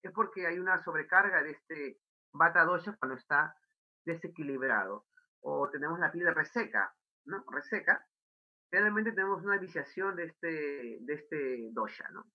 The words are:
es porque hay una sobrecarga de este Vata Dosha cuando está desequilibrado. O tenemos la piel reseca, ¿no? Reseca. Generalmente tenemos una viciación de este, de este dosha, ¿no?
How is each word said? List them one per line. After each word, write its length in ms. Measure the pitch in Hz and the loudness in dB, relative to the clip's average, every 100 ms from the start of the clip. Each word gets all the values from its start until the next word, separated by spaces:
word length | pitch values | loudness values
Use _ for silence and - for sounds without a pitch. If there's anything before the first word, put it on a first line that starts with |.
es 100 | 185 | -8
porque 340 | 160 220 196 175 | 0 0 0 -2
hay 120 | 170 | 0
una 240 | 185 180 | 2 2
sobrecarga 580 | - 160 151 180 202 180 | 2 -4 4 6 6 2
de 100 | 151 | 0
este 460 | 147 _ 156 139 - _ _ _ | -6 _ -8 -8 -10 _ _ _
Vata 320 | 143 165 170 165 | 4 4 6 4
Dosha 280 | 175 170 208 | 4 -2 -6
cuando 180 | 131 131 | -6 -6
está 380 | _ 143 156 - _ _ _ _ | _ 2 2 -4 _ _ _ _
desequilibrado. 1000 | - 165 170 165 143 135 131 110 95 104 _ _ _ _ | -8 -6 -8 -8 -6 -2 2 2 0 -6 _ _ _ _
O 300 | - 147 143 | -4 -2 -2
tenemos 280 | 147 147 170 | -2 -4 0
la 140 | 165 | -2
piel 220 | 170 175 | 2 0
reseca, 600 | 165 156 240 220 104 98 _ _ _ | 0 -2 -2 -2 -2 -2 _ _ _
¿no? 200 | - 196 - | -10 -10 -8
Reseca. 540 | 139 - 208 - 214 _ _ _ _ _ _ _ | -10 -4 -4 2 0 _ _ _ _ _ _ _
Generalmente 420 | 185 208 208 220 | 4 4 4 0
tenemos 300 | 185 190 190 | 0 0 0
una 160 | 196 196 | 0 0
viciación 580 | 185 160 139 - 196 180 | 0 -6 -6 -4 -4 -2
de 80 | |
este, 760 | 170 - 170 160 147 143 120 113 | -8 -6 -4 -4 -4 -6 -8 -10
de 140 | 123 | -6
este 560 | 147 - 151 135 123 113 | -6 -4 -4 -2 -4 -6
dosha, 360 | 113 110 - - | -4 -4 -6 -12
¿no? 140 | - - | -12 -18